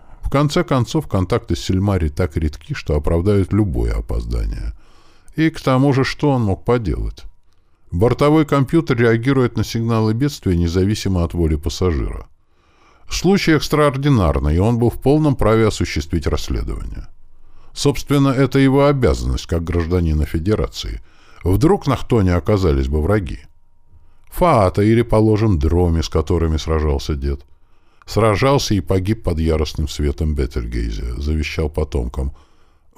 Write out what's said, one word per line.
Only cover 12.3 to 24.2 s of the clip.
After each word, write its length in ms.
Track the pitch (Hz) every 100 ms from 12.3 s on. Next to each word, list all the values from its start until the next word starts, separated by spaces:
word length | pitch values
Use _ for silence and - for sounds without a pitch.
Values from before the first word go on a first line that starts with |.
| - _ _ _ _ _ _ -
Случай 440 | - 180 196 -
экстраординарный, 1040 | 156 - 147 147 131 143 131 82 71 71 80
и 20 |
он 180 | 104 120
был 140 | 117
в 100 | -
полном 340 | 131 151 151
праве 320 | 127 107 113 110
осуществить 600 | - 90 - - 87 78
расследование. 840 | - - - - - - - - - - - - - -
Собственно, 560 | - 143 123 - 143 139
это 300 | 127 135 139
его 260 | 135 135
обязанность 640 | 143 143 113 65 62 64 -
как 180 | 85
гражданина 600 | 82 85 80 90 85 76 76
Федерации. 760 | 82 82 107 - - - - - - - -
Вдруг 440 | 85 98 147 196 -
на 100 | 127
Хтоне 380 | - 120 92
оказались 540 | 87 80 104 92 69 67
бы 120 | 76
враги. 400 | 78 107 80 - - - - - - - - -